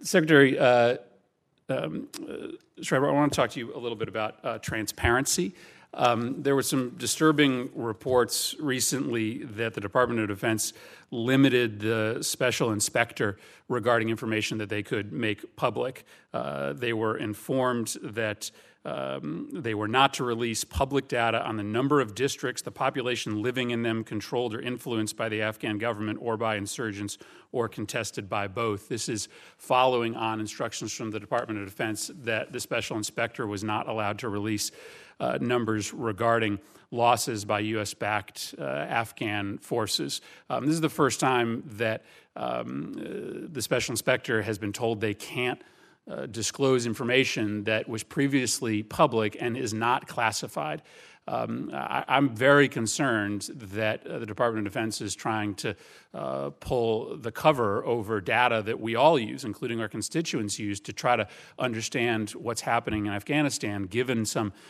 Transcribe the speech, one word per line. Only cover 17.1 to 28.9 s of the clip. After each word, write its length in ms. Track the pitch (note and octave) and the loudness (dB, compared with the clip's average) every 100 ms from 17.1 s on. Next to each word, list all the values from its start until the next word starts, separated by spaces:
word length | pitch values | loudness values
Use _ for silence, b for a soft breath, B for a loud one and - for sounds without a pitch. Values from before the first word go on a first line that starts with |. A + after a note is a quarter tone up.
| - | -2
informed 800 | A2 G#2+ - C3 B2+ A#2+ A2 - | -4 -6 -4 0 0 0 -4 -6
that, 480 | G2+ G#2+ A2 G#2+ - B B B | -8 -4 -4 -4 -10 B B B
um, 640 | - - C2+ C3+ B2+ E3 D4 | -8 -6 -6 -6 -6 -8 -8
they 220 | F#3 A2+ | -8 -4
were 140 | G#2+ G#2+ | -2 0
not 260 | B2 C3+ - | 4 4 2
to 80 | |
release 400 | B2 A2+ A#2+ A2 | -2 -2 -2 -2
public 440 | - - C#3 C#3 C3 | -4 -2 0 0 0
data 360 | B2 A#2 A2+ | 0 2 2
on 140 | A#2+ A2+ | -2 -4
the 60 | |
number 380 | G#2 A2 C3+ C#3+ | -2 0 4 4
of 120 | A#2 | 2
districts, 480 | G2+ C3+ - C3 B2 | 0 -2 -2 -4 -6
the 100 | - | -10
population 720 | - C3+ C3+ A#2+ A#2 - G#2+ | -2 -2 0 -2 -2 -4 -2
living 300 | A#2 B2 B2 | -2 0 0
in 100 | A#2+ | 0
them, 220 | A#2 A2+ | 0 -2
controlled 500 | A2 G#2+ - B2 B2 | -4 -8 -4 -2 -2
or 80 | A2 | -4
influenced 560 | A#2+ B2 C3+ A#2 G#2+ - | -6 -8 -4 -2 -2 -4
by 120 | A2+ | -4
the 120 | G#2+ | -2
Afghan 380 | G#2+ A2 B2 G#2 | -2 -2 -4 -2
government 400 | A2+ G#2 G#2+ A2 | -2 -2 -4 -4
or 160 | A#2+ A2 | -4 -2
by 200 | A2+ G#2 | 0 -2
insurgents 600 | G2+ - A2+ G2+ G2+ - B B B | -4 -4 -6 -4 -8 -10 B B B
or 160 | B2+ A#2 | -2 -2
contested 600 | - G#2+ B2+ A2 - G2+ | -4 -6 -6 -6 -8 -6
by 180 | G#2+ G2+ | -4 -4
both. 420 | F#2+ A#2 G2+ | -2 -2 -2
This 180 | - | -4